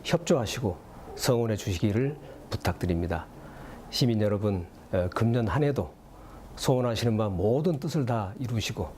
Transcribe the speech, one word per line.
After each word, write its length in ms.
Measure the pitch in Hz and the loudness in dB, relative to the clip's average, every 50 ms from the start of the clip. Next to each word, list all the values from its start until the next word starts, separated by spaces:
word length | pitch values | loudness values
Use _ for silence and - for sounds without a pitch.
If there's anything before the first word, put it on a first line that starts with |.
| - | 0
협조하시고 720 | - - 165 165 - 180 135 113 - - - - 98 85 - - - - - - - - | 2 0 0 4 4 2 4 4 0 -2 -2 -2 -2 -2 -4 -10 -18 -18 -16 -14 -14 -8
성원해 400 | - - - 123 117 120 110 110 | -2 2 4 4 4 4 2 0
주시기를 600 | 101 - 110 95 85 110 107 98 113 131 139 151 - - - - - - - | -2 -2 -2 0 2 2 2 2 2 2 0 -2 -6 -14 -18 -18 -18 -8 -6
부탁드립니다. 760 | - - - 92 87 - - 87 87 85 85 85 85 80 - - - - - - - - - - - - - - | -6 0 0 0 0 0 0 0 0 0 0 -2 -2 -4 -4 -10 -16 -16 -16 -16 -16 -16 -16 -14 -14 -16 -14 -8
시민 320 | - - 143 120 113 107 | 0 2 2 4 4 4
여러분, 440 | 107 104 104 98 104 104 98 90 85 - - - - - | 4 2 2 2 2 0 0 0 -4 -8 -14 -20 -8 -2
어, 160 | - 92 90 90 | 0 0 0 0
금년 360 | - - 110 113 117 123 113 104 | 0 2 2 4 4 2 2 2
한 160 | - 139 147 | 2 2 2
해도 260 | 143 139 120 87 - - - - - - - - - - - - - - | 2 2 0 -4 -4 -8 -18 -20 -20 -20 -20 -20 -18 -18 -18 -18 -16 -12
소원하시는 640 | - - - 131 127 123 120 117 98 110 120 110 | -2 2 2 4 4 2 0 0 2 2 2 4
바 120 | 107 110 104 | 4 2 0
모든 520 | 95 87 92 107 120 143 156 185 160 135 | 0 2 2 4 4 4 2 2 0 0
뜻을 260 | - 160 135 160 131 | -2 -2 0 0 0
다 280 | 113 120 113 101 95 - - | 2 0 0 -2 -4 -6 -6
이루시고 500 | 131 113 120 110 - - 113 - 87 76 - | -4 -2 -2 -2 -2 -2 -4 -4 -4 -6 -6